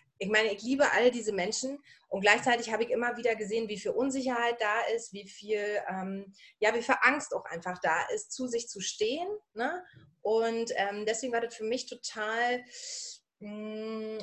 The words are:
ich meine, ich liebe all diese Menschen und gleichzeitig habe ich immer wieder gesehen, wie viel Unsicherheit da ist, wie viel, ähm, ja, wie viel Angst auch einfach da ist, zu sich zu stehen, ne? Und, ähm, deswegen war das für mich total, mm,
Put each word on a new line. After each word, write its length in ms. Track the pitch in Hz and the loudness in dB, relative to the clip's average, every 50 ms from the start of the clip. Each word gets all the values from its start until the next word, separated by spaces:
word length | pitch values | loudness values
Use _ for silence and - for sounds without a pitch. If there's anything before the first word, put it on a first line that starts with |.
| - _ _ - | -20 _ _ -6
ich 100 | 202 190 | -2 2
meine, 240 | 214 214 220 220 208 | 2 4 4 2 0
ich 100 | 202 220 | -2 -2
liebe 280 | 240 277 277 285 - 139 | -2 4 4 4 6 6
all 180 | 190 240 247 | 6 6 6
diese 200 | 240 240 214 214 | 4 4 0 -2
Menschen 480 | 202 190 175 208 220 - 254 262 277 285 - - - - _ _ | 0 0 0 0 -2 -2 -4 -4 -6 -8 -12 -18 -20 -20 _ _
und 120 | - 196 | -4 4
gleichzeitig 500 | 190 208 208 233 - 254 240 233 233 226 | 6 6 6 6 6 4 2 2 2 0
habe 120 | 220 214 233 | 0 0 0
ich 60 | 240 | 0
immer 280 | - 220 240 240 233 | 2 2 2 0 0
wieder 180 | 233 233 233 226 | 0 0 0 0
gesehen, 320 | 208 214 196 214 226 226 | 0 -2 -2 -2 -2 -2
wie 100 | 208 214 | -2 -6
viel 140 | 190 - 202 | -4 -4 -2
Unsicherheit 640 | - - 254 277 262 269 254 262 247 233 233 233 240 240 | 0 2 2 2 0 0 0 0 0 2 2 2 2 2
da 220 | 220 208 214 233 226 - 220 | 0 2 2 2 2 0 -2
ist, 180 | 233 - - 190 | -2 -4 -8 -12
wie 140 | 202 196 | -14 -14
viel, 340 | 196 - - 202 208 214 208 202 208 208 202 - - | -14 -18 -14 -4 -2 -2 0 0 0 -2 -2 -2 -2
ähm, 440 | 190 190 190 190 196 196 196 196 - - - - _ _ | -4 -4 -4 -4 -6 -8 -8 -12 -18 -20 -20 -20 _ _
ja, 140 | 208 214 226 | 2 4 4
wie 80 | 233 | 4
viel 140 | 233 - 240 - | 2 2 4 6
Angst 340 | - - 285 294 - - - | 6 6 6 4 0 -4 -4
auch 100 | 175 - | -6 -4
einfach 320 | - 170 170 - 180 180 - | -6 -10 -8 -6 -8 -6 -2
da 240 | - 170 160 170 - - - | 0 0 2 0 0 -2 -4
ist, 180 | 427 - - | -6 -6 -8
zu 160 | - - 254 | -8 -6 -4
sich 200 | 247 226 233 233 | -4 -4 -4 -4
zu 120 | - - 202 | -6 -8 -6
stehen, 480 | 185 - - - 214 220 262 320 349 381 427 415 - _ _ | -6 -6 -2 0 0 0 0 -2 -4 -6 -6 -8 -10 _ _
ne? 300 | 214 240 285 339 359 359 - - - - - _ _ | -4 -2 -2 -2 -4 -8 -14 -20 -20 -20 -20 _ _
Und, 500 | - 208 220 226 226 226 226 226 233 233 - | 0 2 2 4 2 2 0 0 -2 -2 0
ähm, 300 | - 196 202 202 208 214 | 0 0 0 -2 -2 -2
deswegen 260 | 214 226 226 269 254 233 | -2 -2 0 -2 0 0
war 80 | 233 | 0
das 140 | 233 226 - | 0 -2 -4
für 80 | - 220 | -4 -2
mich 220 | 220 240 254 - | -2 -2 -2 -4
total, 760 | - 233 233 - - - 220 214 214 226 233 240 247 247 247 247 - - - - - - - - - - - _ _ _ _ | -8 -10 -10 -10 -8 -6 -4 -2 -2 0 2 2 2 2 0 -4 -8 -14 -12 -10 -10 -10 -10 -10 -12 -14 -16 _ _ _ _
mm, 800 | 208 208 208 214 214 214 214 214 220 220 220 220 220 220 220 220 | -12 -10 -10 -8 -8 -8 -8 -6 -6 -6 -6 -6 -6 -6 -8 -8